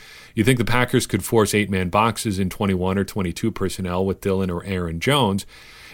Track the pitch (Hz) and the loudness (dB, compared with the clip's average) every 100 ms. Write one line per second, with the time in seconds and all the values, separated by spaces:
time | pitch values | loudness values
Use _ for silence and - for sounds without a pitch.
0 | - - - - 110 123 104 123 123 127 | -20 -20 -10 0 2 2 2 2 4 0
1 | - 104 - 117 101 104 101 95 90 101 | 0 -4 2 2 4 2 0 -2 0 2
2 | 113 104 117 95 92 - 101 92 92 95 | 2 0 -4 -2 -2 -2 -2 0 0 0
3 | 95 107 90 85 113 104 95 - 92 90 | -2 -2 -4 -2 -4 -2 -4 -4 -4 -2
4 | 95 90 101 95 92 87 98 95 87 82 | -2 -2 -2 0 -2 -4 -4 -4 -4 -2
5 | 104 147 113 98 - - - - - | 0 2 2 0 -6 -18 -20 -20 -20